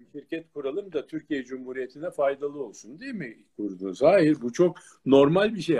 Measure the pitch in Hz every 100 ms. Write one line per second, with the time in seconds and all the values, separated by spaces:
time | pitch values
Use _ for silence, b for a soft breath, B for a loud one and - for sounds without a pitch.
0 | 120 143 - 165 165 147 135 160 202 156
1 | 127 160 - 143 123 131 127 127 127 147
2 | 170 170 139 139 143 143 123 - 104 151
3 | 262 233 131 110 _ - 104 90 98 92
4 | 143 196 156 147 120 120 175 - b b
5 | - 135 143 175 214 220 160